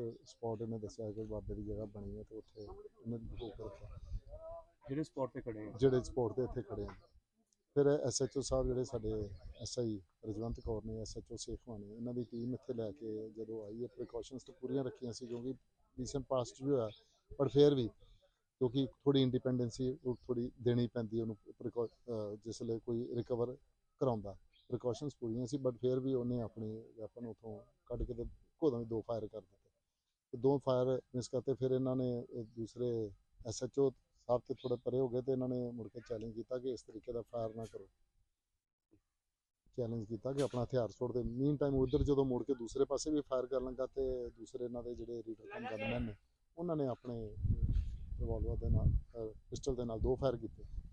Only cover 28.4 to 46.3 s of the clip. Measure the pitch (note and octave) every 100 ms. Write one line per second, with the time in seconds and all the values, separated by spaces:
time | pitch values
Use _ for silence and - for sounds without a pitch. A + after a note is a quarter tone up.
28.4 | _ _ D#3+ A#2+ A2+ A2+ A2 A#2 G#2 G#2+
29.4 | F#2+ _ _ _ _ _ _ _ _ B2
30.4 | C3+ C#3 C3+ B2+ B2+ B2+ - B2+ A2+ B2+
31.4 | C3+ B2 B2+ B2+ C3 C3 B2+ A#2+ - B2
32.4 | A2+ A#2+ A2 A#2+ B2 A2+ G#2+ - _ -
33.4 | A2+ - B2 - C3+ - _ _ - A#2+
34.4 | - C3 B2+ B2 B2+ B2+ C3 B2 B2 C3
35.4 | B2+ B2+ A#2+ A#2+ G2+ A#2+ - A2 A#2 A2
36.4 | A2 B2+ C3 A2+ - A2 - A#2 G#2+ A#2
37.4 | A2+ A2 A2 G2+ F#2+ _ _ _ _ _
38.4 | _ _ _ _ _ _ _ _ _ _
39.4 | _ _ _ - A#2 A#2 G#2 A2 B2+ C#3
40.4 | B2+ B2 A2+ B2+ G#2+ - B2 A#2+ A2+ A#2+
41.4 | C#3+ C#3+ C#3+ C3+ B2+ C#3+ C3+ C#3 C3+ B2
42.4 | - B2 A2+ C3 C#3 C3+ D#3 D3+ - C3
43.4 | B2+ C3 B2+ B2+ B2+ C3+ C3 B2+ A#2+ A#2
44.4 | G#2+ B2 A#2+ A#2+ A#2+ A#2 A#2 A#2+ A2 G#2+
45.4 | G#2 - A#2 A2 A2 A#2+ A2+ G2+ _